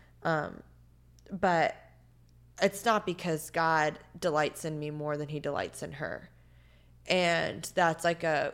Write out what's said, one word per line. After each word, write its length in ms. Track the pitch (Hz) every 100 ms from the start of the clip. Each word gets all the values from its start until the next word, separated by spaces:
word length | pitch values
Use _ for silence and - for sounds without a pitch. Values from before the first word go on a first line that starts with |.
| - -
Um, 380 | 165 160 - - - - - - - - -
but 440 | 185 190 170 147 - - - - - - - - -
it's 240 | 196 196 233
not 200 | 214 208
because 440 | 175 175 160 -
God 480 | 170 165 160 151 - - -
delights 460 | 180 151 151 - 165
in 120 | 151
me 120 | 151
more 260 | 151 151 147
than 100 | 143
he 120 | 151
delights 420 | 147 143 92 -
in 100 | -
her. 360 | 143 147 - - - - - - - - - -
And 600 | 185 175 165 156 - -
that's, 300 | - 170 160
like, 200 | 170 170
a, 300 | 165 143 151